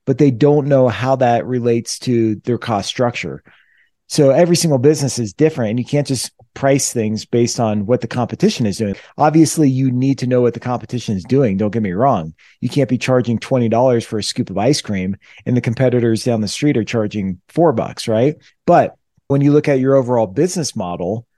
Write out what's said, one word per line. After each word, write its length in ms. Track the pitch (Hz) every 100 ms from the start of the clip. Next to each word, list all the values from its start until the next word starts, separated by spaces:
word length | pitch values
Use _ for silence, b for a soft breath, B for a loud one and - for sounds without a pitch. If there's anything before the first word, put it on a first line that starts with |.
but 140 | - 127
they 120 | 143
don't 380 | 113 147 147 139
know 200 | 135 127
how 280 | 101 127 135
that 280 | 123 117 98
relates 520 | 127 120 117 113 -
to 360 | - 120 113 107
their 220 | - 117
cost 300 | - 104 95
structure. 540 | - 120 - 85 65 _ b b b b _ -
So 240 | - 139
every 260 | 135 175 175
single 220 | 170 135
business 400 | 139 156 135 -
is 140 | 110
different 380 | - 156 151 110
and 80 | 123
you 60 |
can't 220 | 113 147 143
just 240 | 127 - _ _
price 380 | - 139 139 -
things 320 | 123 107 107
based 360 | - 120 120 -
on 260 | 113 107 101
what 140 | 123
the 80 | 117
competition 580 | 127 113 113 - - 107
is 120 | 90
doing. 180 | 104 98 B -
Obviously, 520 | 151 156 151 - 147
you 240 | 131 135
need 260 | 123 135 131
to 80 | 127
know 140 | 127
what 140 | 120
the 60 | 117
competition 560 | 123 120 - 123 - 98
is 60 |
doing. 320 | 80 131 127 95
Don't 160 | 107
get 100 | 113
me 100 | 104
wrong. 420 | 90 139 107 80 - b b
You 80 | 123
can't 200 | 143 135
be 100 | 127
charging 400 | - 127 120 110
twenty 300 | - 131 117
dollars 360 | 113 131 117
for 140 | - 110
a 60 |
scoop 260 | - - 107
of 80 | 92
ice 220 | 117 151
cream 360 | - 98 92 95 B B
and 120 | - 123
the 40 |
competitors 640 | 123 110 131 120 117 110
down 160 | 127 113
the 80 | 104
street 280 | - 147 135
are 80 |
charging 560 | 101 117 107 107 95 90 _
four 240 | - 165
bucks, 360 | 117 - - -
right? 280 | 110 135 160 b b -
But 300 | 170 110 - _ _ -
when 120 | 139
you 120 | 143
look 160 | 147 147
at 100 | 135
your 160 | 131
overall 320 | 135 120 120 107
business 480 | 95 180 185 135
model 520 | 113 90 87 87 113 -